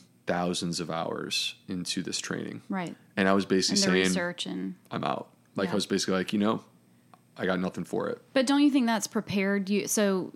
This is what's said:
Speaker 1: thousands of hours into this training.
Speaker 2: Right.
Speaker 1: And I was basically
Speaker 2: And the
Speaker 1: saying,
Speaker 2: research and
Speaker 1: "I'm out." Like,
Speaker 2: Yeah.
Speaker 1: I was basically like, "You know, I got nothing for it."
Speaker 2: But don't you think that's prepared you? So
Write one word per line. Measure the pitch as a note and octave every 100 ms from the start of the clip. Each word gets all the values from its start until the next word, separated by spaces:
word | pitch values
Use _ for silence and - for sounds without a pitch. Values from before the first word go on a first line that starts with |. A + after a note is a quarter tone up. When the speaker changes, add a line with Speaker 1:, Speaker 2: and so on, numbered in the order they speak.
| - _ -
Speaker 1:
thousands | F2 F2+ F2 F2 E2
of | D#2+
hours | E2 D#2+ D2+ D2 - - - -
into | F#2 F2 F#2+
this | E2+ -
training. | - E2+ - - -
Speaker 2:
Right. | F#3+ F3 - - -
Speaker 1:
And | F#2+
I |
was | G2 F#2
basically | F#2+ F2+ G#2
Speaker 2:
And | F#2+
the | F#2
Speaker 1:
saying, | F#2
Speaker 2:
research | F#2 F3 F3 -
and | F#3 F#3+ - -
Speaker 1:
"I'm | -
out." | C#2+ C2 - _ _
Like, | - F#2+
Speaker 2:
Yeah. |
Speaker 1:
I | G#2
was | -
basically | G2 -
like, | F#2+ F#2
"You | G#2+
know, | G#2 A2 - _ _ _ _ - _ -
I | F#2+
got | F#2
nothing | F#2 -
for | E2+ F#2+ -
it." | - -
Speaker 2:
But | C4+ C4
don't | C#4+
you | D4
think | C4+ A#3
that's | A3 -
prepared | A3 - G3+ G3 G3+ F#3+
you? | G3+ -
So | - G3+ F#3+ D#3+